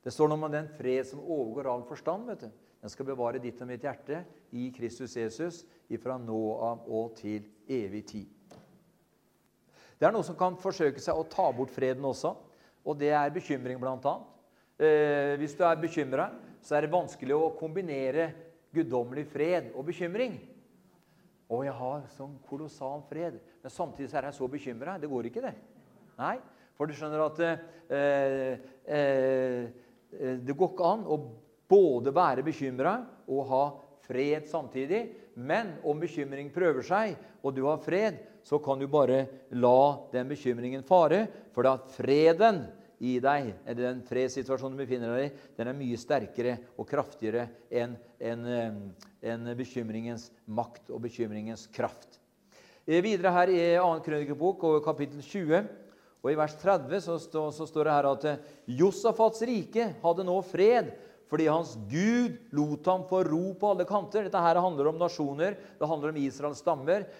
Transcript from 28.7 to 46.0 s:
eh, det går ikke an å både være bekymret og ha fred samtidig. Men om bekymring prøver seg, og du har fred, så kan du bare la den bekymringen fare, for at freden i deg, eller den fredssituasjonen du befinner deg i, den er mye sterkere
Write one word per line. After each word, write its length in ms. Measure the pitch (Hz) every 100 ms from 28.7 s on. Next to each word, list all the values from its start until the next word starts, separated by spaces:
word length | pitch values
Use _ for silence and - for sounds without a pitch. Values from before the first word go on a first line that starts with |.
| - -
eh, 1500 | 147 143 135 131 131 131 123 120 - - _ _ - 131 127
det 160 | 123 143
går 160 | 180
ikke 160 | 185 170
an 160 | 220
å 160 | 175 151 127 - _ _ _
både 440 | 202 175 123 127
være 280 | 147 170 127
bekymret 600 | 147 - 135 127 147 233 240 - -
og 180 | 135 131
ha 120 | 131 143 139 - - -
fred 400 | 123 143 151 147
samtidig. 560 | 165 131 131 135 208 233 - -
Men 420 | 120 127 185 214 147
om 160 | - 151
bekymring 520 | 165 151 135 139 143
prøver 320 | 180 180 131
seg, 300 | 123 190 220 156 - -
og 120 | 139
du 80 | 131 139
har 140 | 151
fred, 380 | 151 180 214 156 - -
så 160 | - 147
kan 180 | 147 135
du 80 | 139
bare 400 | 151 127 131 135 - -
la 480 | 123 123 127 143 135 -
den 180 | 127 127
bekymringen 520 | 143 127 120 123 135
fare, 420 | 131 185 156 180 220 - -
for 140 | - 127
at 220 | 120 -
freden 760 | - 123 143 160 165 226 190 - - - _
i 140 | 123 127
deg, 300 | 131 143 123 90
eller 220 | - 120 123
den 120 | 127 123
fredssituasjonen 720 | 127 127 135 127 131 135 135
du 60 |
befinner 320 | 131 127 117 120
deg 80 |
i, 60 | 143 143 - -
den 100 | 120
er 80 |
mye 220 | 139 131
sterkere 540 | 117